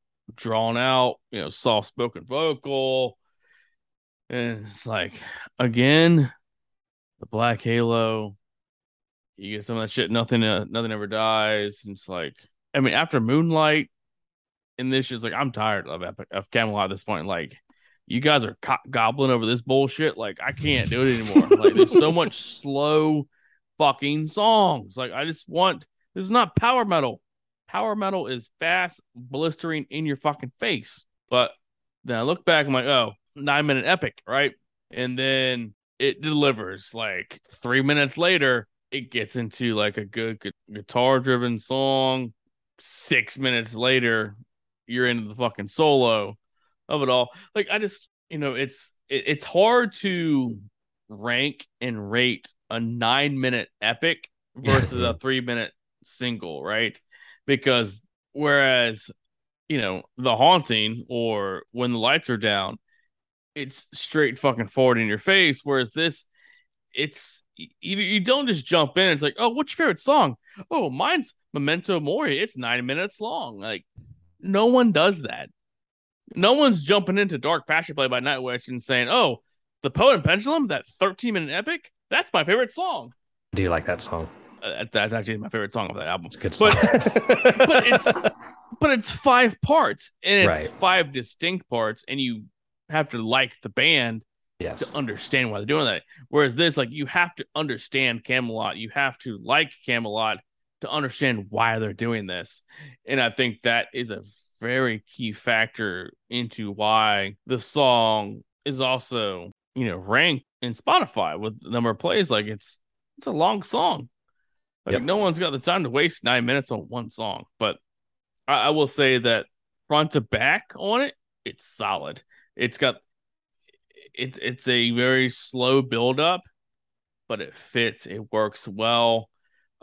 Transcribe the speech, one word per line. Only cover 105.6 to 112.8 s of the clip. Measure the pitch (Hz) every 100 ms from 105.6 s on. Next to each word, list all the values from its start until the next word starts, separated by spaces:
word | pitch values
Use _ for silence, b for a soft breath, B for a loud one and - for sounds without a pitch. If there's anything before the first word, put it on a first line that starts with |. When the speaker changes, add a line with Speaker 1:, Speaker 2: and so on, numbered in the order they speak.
| 113 - 107 90 90 - _
Speaker 1:
into | 120 113 - 104
why | 98 107 110 107 101 98 98 -
the | 127
song | - 151 131 120 113 110 101 104 _ _
is | 147 131
also, | 127 127 - 120 104 90 87 - _
you | 131
know, | 117 85
ranked | 92 123 170 143 - _
in | 123
Spotify | 113 - 349 - - 82 82
with | 107 110
the | -
number | 120 117
of | 107
plays. | 170 - 170
Like, | 107 104
it's, | 107 - -